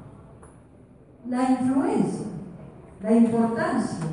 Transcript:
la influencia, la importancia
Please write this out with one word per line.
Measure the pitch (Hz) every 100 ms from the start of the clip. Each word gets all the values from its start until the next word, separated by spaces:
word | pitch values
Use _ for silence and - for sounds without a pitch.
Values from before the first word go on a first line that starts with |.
| - - - - - - - - - - - - 240
la | 247 254
influencia, | 254 254 269 349 - - - - - - - - - - -
la | 196
importancia | 233 226 226 226 226 - 233 - - 160